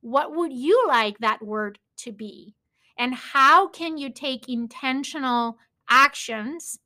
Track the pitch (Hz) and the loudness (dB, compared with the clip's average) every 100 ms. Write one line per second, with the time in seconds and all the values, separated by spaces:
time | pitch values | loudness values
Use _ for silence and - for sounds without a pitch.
0 | 233 269 339 311 339 262 277 466 466 247 | 0 -2 0 -4 -4 -4 2 4 4 2
1 | 214 208 226 233 208 214 214 202 _ - | 0 -2 -2 -2 -6 -6 -6 -10 _ -18
2 | - 202 214 - - _ _ _ _ - | -16 -14 -16 -16 -20 _ _ _ _ -6
3 | 240 254 - 277 269 330 392 - 330 311 | -4 -4 -4 4 8 8 4 -4 -8 -6
4 | 277 - 294 262 - 240 233 - 269 262 | -8 -8 -8 -8 -6 -6 -6 -6 -4 -4
5 | 277 320 262 240 233 233 _ _ - 247 | -6 -6 -2 0 -2 -6 _ _ 4 6
6 | 277 - - 220 214 330 - - | 6 2 -10 -8 -8 -10 -12 -16